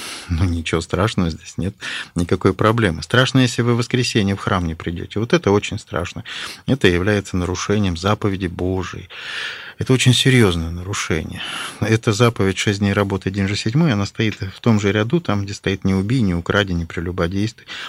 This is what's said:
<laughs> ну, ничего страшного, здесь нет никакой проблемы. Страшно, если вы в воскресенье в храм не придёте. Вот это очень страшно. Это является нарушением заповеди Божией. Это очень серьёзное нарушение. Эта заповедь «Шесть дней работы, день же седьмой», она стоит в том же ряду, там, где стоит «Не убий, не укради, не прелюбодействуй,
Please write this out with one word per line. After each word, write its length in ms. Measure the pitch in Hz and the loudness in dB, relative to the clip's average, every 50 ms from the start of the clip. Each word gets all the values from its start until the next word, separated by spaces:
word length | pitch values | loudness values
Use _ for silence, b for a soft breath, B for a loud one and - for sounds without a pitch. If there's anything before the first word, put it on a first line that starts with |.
| - - | -12 -12
<laughs> 200 | - - - - | -12 -12 -6 -4
ну, 160 | 85 80 98 | -2 0 0
ничего 360 | 90 85 85 80 - - 82 | 0 0 -2 -2 -2 -2 -2
страшного, 500 | 80 - - 85 101 113 - 104 92 82 | -2 -2 -2 0 0 0 0 -2 -2 -2
здесь 240 | 78 78 - - - - | -4 -8 -14 -14 -8 -6
нет 160 | 80 98 - B B B B B B B B | -6 -6 -8 B B B B B B B B
никакой 380 | - 85 - 101 90 - 98 90 | -4 0 0 0 2 2 0 2
проблемы. 480 | - 107 107 110 117 110 90 80 - | 4 2 2 2 4 2 0 0 -2
Страшно, 360 | - - - 120 131 - - 135 | -4 0 2 2 2 4 4 4
если 240 | 127 120 - - | 2 2 2 0
вы 120 | 117 120 120 | 0 0 2
в 40 | 117 | 0
воскресенье 560 | 113 - - 127 120 - - 117 98 98 98 | 0 0 0 0 0 0 0 2 2 2 0
в 60 | 92 | -2
храм 260 | - - 104 90 87 | -2 0 0 0 0
не 80 | 80 82 | -2 -6
придёте. 460 | - - 85 87 85 90 - - 101 | -6 -6 -8 -6 -6 -8 -6 -4 -4
Вот 120 | 113 117 | -2 0
это 200 | 180 165 - 98 | 0 2 4 4
очень 260 | 101 104 - - 101 107 | 2 2 2 -2 -8 -8
страшно. 460 | - - - 76 87 - - - - B B B B B B B B | -8 -6 -6 -6 -6 -6 -10 -12 -12 B B B B B B B B
Это 220 | - 131 139 - 95 | -2 0 4 4 4
является 480 | 87 87 92 107 104 101 98 - - | 4 4 2 2 0 0 0 -2 -2
нарушением 600 | 92 90 85 92 - - - 101 107 101 92 85 | -2 -2 -2 -2 -4 -2 0 0 2 2 0 0
заповеди 520 | 82 92 98 104 - - 104 95 92 95 85 | 0 0 0 0 0 0 -2 -2 -2 -4 -6
Божией. 600 | 87 90 90 92 92 92 87 - - - 90 - B B B B B B B B B B B B B B | -4 -4 -2 -2 -2 -2 -4 -6 -10 -14 -14 -16 B B B B B B B B B B B B B B
Это 140 | 110 - | 0 2
очень 200 | 131 123 - 127 | 2 4 4 4
серьёзное 580 | 117 - - 139 127 123 110 92 85 85 82 82 | 4 4 4 4 6 6 6 6 4 2 -2 -4
нарушение. 720 | 82 87 90 95 104 - - - 90 80 - - - - B B B B B B B B | -6 -8 -8 -6 -6 -6 -2 -2 -2 -2 -2 -6 -8 -10 B B B B B B B B
Эта 340 | B 107 113 110 - 120 | B 2 2 2 2 0
заповедь 460 | 104 104 123 117 117 - 98 95 95 - | 4 4 4 4 4 2 0 0 0 0
«Шесть 220 | - 110 101 98 | 0 0 0 2
дней 120 | 104 101 | 2 2
работы, 380 | 98 104 101 98 98 95 - 101 | 4 2 2 2 0 -2 -2 -2
день 160 | 95 101 98 | -2 0 0
же 80 | 95 101 | 0 -2
седьмой», 380 | - - 113 117 151 175 156 | -2 -2 0 2 2 2 4
она 140 | 110 101 101 | 2 0 -2
стоит 280 | 95 - - 113 107 - - | -4 -2 -2 -2 -2 -2 -4
в 200 | 101 95 - - | -8 -10 -8 0
том 200 | - 120 110 104 | 2 4 4 4
же 100 | 104 98 | 4 4
ряду, 300 | 98 107 113 117 175 170 | 2 2 2 2 0 -2
там, 240 | 175 - 104 101 101 | 0 0 -2 -2 -2
где 100 | 98 104 | -6 -8
стоит 300 | - - 95 98 - - | -4 -2 -2 -2 0 0
«Не 100 | 98 95 | 0 2
убий, 260 | 95 95 104 131 135 | 2 2 2 2 2
не 140 | 107 95 87 | 2 2 0
укради, 400 | 85 85 - 95 101 101 92 87 | -2 0 2 2 2 4 2 0
не 100 | 85 85 | -4 -4
прелюбодействуй, 800 | 82 - 87 85 90 87 92 85 85 95 98 104 110 - - - B B B B | -4 -6 -6 -6 -4 -2 -2 -2 0 0 -2 -2 -2 -4 -8 -18 B B B B